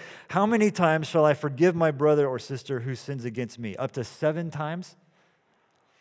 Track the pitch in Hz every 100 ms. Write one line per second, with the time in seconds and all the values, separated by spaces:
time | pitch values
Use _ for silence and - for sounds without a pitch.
0 | - - - 175 208 226 214 - 170 160
1 | 151 165 151 143 151 131 180 170 165 139
2 | 151 151 139 127 - 135 - 131 127 123
3 | - 135 120 117 120 - 113 95 135 139
4 | 113 - 156 156 165 147 151 175 180 _
5 | _ _ _ _ _ _ _ _ _ _